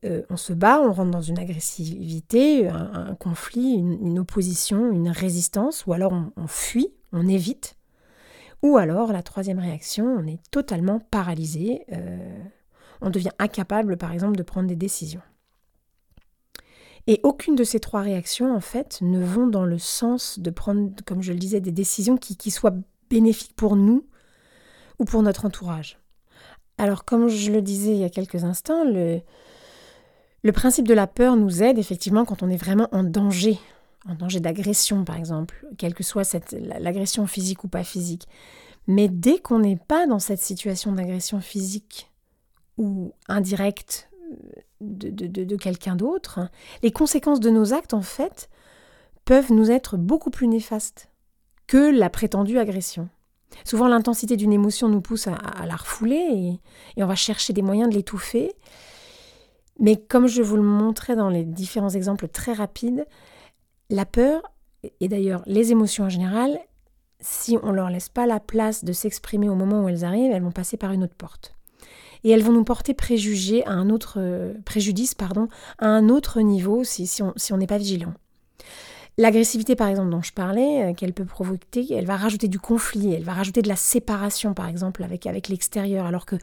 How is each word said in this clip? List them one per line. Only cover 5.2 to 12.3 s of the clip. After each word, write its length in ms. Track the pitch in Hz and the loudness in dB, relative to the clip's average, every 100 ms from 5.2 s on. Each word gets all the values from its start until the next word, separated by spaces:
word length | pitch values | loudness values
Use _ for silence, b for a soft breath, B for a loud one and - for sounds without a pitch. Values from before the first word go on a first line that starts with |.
| 185 175 170 208 254 - - | -2 -2 -2 -2 -2 -4 -4
ou 60 | |
alors 200 | 170 190 | -2 0
on, 200 | 180 160 - | -2 -6 -8
on 100 | 160 | -10
fuit, 460 | - - 233 311 _ _ | -8 -4 -2 -2 _ _
on 140 | 170 180 | -2 2
évite, 500 | 190 175 277 - _ _ b b b b b b b | 2 0 -8 -12 _ _ b b b b b b b
ou 140 | 285 269 | 4 6
alors 360 | 165 175 233 | 4 2 0
la 100 | 190 | -2
troisième 360 | 175 - 190 185 | -6 -6 -4 -4
réaction, 480 | 180 156 - - 233 | -4 -6 -8 -2 -2
on 200 | 240 156 | -2 -4
est 140 | 160 _ | -8 _
totalement 500 | 277 277 175 180 220 - | -4 -2 -2 0 -2 -2
paralysé, 760 | 214 180 160 156 156 196 262 - | -4 -2 -4 -6 -4 -4 -6 -8
euh, 460 | 170 175 180 180 | -12 -10 -12 -14